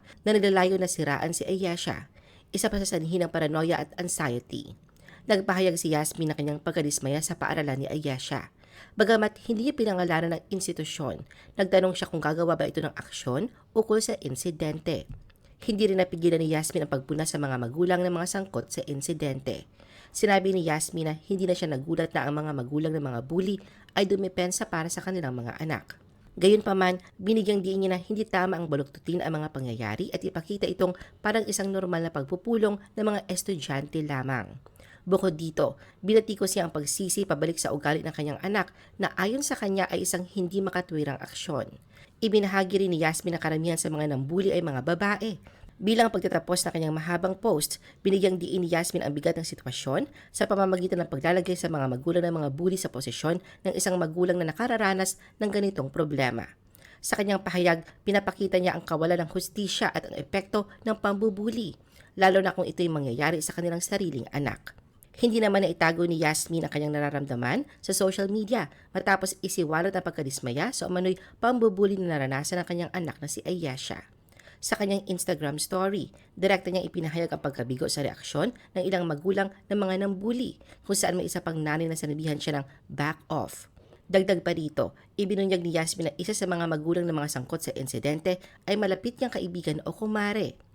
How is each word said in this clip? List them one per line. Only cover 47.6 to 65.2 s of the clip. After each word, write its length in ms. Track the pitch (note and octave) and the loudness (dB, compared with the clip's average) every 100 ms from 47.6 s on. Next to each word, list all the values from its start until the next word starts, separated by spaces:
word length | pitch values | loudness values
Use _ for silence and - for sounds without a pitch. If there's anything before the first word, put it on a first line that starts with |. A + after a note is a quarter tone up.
| - - - - | 0 -6 -14 -4
binigyang 320 | G3 G3 F#3+ F#3 | 2 4 4 2
diin 240 | F3 F#3 | -2 -2
ni 80 | F3 | 0
Yasmin 320 | E3 E3+ F3 | 0 0 -2
ang 160 | C#3+ D3 | -2 0
bigat 240 | E3 E3 | 0 0
ng 80 | D#3+ | -4
sitwasyon 560 | - B2+ - C3+ D3+ C#4+ - - | -8 -10 -6 -2 -2 -2 -8 -8
sa 160 | - | -2
pamamagitan 560 | - G3 F#3+ F#3 F3+ F3 | 0 2 2 2 0 -2
ng 80 | D#3+ | -2
paglalagay 480 | C3+ D#3+ F#3 F3+ F3+ | -2 2 2 2 -2
sa 160 | E3 | -2
mga 160 | D3+ C3 | 0 -2
magulang 320 | B2 E3 E3+ | -2 0 2
ng 160 | E3+ E3 | 2 0
mga 40 | C#3+ | -2
bully 240 | C#3 F3+ F#3 | 0 0 0
sa 160 | D3 | -4
posisyon 480 | B2 B2 - D#3 F3 - - | -6 -8 -2 0 0 -4 -8
ng 80 | F#3+ | -4
isang 240 | F3 F#3+ F3+ | 0 0 0
magulang 400 | D#3+ E3+ F3+ F3 | 0 2 2 2
na 160 | D#3+ | 0
nakararanas 640 | D#3 A#3+ A3+ G3 F#3 F#3+ - - - | -2 0 2 2 2 0 -4 -10 -4
ng 80 | G#3+ | -2
ganitong 400 | G3+ G3 F#3+ C3+ | 2 0 0 -2
problema. 560 | E3 D3+ C#3 B2+ A#2 - - _ - - - | -2 0 2 0 0 -8 -14 _ -20 -20 -12
Sa 160 | - - | -4 0
kanyang 240 | G3+ G3 | 2 0
pahayag, 480 | F#3+ F3+ F3 E3 - - | 0 2 4 4 0 -8
pinapakita 560 | - G3 G3 - F#3+ F#3 | 0 2 2 -2 2 4
niya 160 | F3+ E3+ | 2 0
ang 80 | |
kawalan 400 | - D#3 E3 F3 | -2 2 4 2
ng 80 | D#3 | 0
hustisya 560 | F#3 - G#3 F#3+ - G#3 | -4 -6 -4 -4 0 0
at 240 | E3 - | -2 -6
ang 20 | - | -8
epekto 480 | C#3 G3 G3 G#3+ G3+ - | -4 -4 0 -2 -2 -4
ng 160 | A3+ G#3+ | -4 0
pambubuli, 720 | G#3 G3 A3 G3 G#3+ A3+ F#3 - - - - - | 0 2 0 0 -2 -4 -6 -10 -18 -20 -10 4
lalo 240 | F#3+ F#3+ | 6 8
na 80 | F#3 | 4
kung 160 | F3+ E3+ | 0 -2
ito'y 240 | - F3 | 0 0
mangyayari 480 | D#3 C3+ B2 D3 E3 | 0 -2 0 0 0
sa 160 | - - | -2 -4
kanilang 240 | E3+ E3+ | -2 -2
sariling 480 | - G3+ F3+ B2+ - C#3+ | -2 -2 -2 -4 -4 -4
anak. 400 | C3 - - - - _ - - | -2 -4 -10 -20 -20 _ -20 2